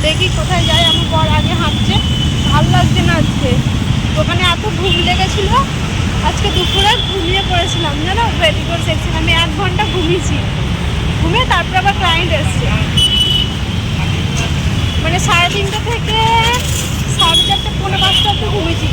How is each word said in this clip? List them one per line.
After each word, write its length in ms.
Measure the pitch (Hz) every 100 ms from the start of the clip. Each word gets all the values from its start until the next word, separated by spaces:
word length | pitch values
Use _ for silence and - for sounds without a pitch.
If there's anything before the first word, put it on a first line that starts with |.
দেখি 240 | 302 320 370 -
কোথায় 260 | 622 359 -
যাই। 140 | 320 349
আমার 160 | 403 -
বর 140 | 311 311 302
আগে 140 | - -
হাঁটছে, 340 | 330 - - 311 - - - - -
ভাল 140 | 294 311 370
লাগছে 260 | 349 339 330
না 60 | 339
আজকে। 280 | 294 - 262 247 - - - - - -
দোকানে 260 | 302 349 359
এত 100 | 339 427 -
ঘুম 160 | 381 359 349
লেগেছিল, 420 | 359 370 415 392 480 554 - - - - - -
আজকে 200 | - 311 339
দুপুরে 360 | 359 381 392 480 831
ঘুমিয়ে 320 | 392 330 381 392
পড়েছিলাম, 460 | 359 349 330 320 285 330
জানো, 180 | 392 311 294
পেটিকোট 400 | 330 302 - 339 339
সেকশন। 260 | 320 - -
আমি 100 | - 330
এক 60 | 339 -
ঘন্টা 240 | 381 359 415
ঘুমিয়েছি, 440 | 370 320 349 - - - - - - - - - -
ঘুমিয়ে 260 | - 466 494
তারপরে 240 | 381 339 381
আবার 140 | 381 403
ক্লায়েন্ট 320 | 359 330 349 330
এসছে। 240 | - - - - - - - 659 659 679 - - - - - - - - - - - - - - - -
মানে 140 | 320 330 -
সাড়ে 200 | 349 349 403
তিনটা 240 | 392 427 415
থেকে 280 | 453 - 453 453 453 453 494 - - - - - -
সাড়ে 260 | 370 339 370
চারটে, 220 | 403 403 381
পৌনে 180 | 381 392
পাঁচটা 260 | 392 415 415
অবধি 160 | 403 214 269
ঘুমিয়েছি। 320 | 320 330 -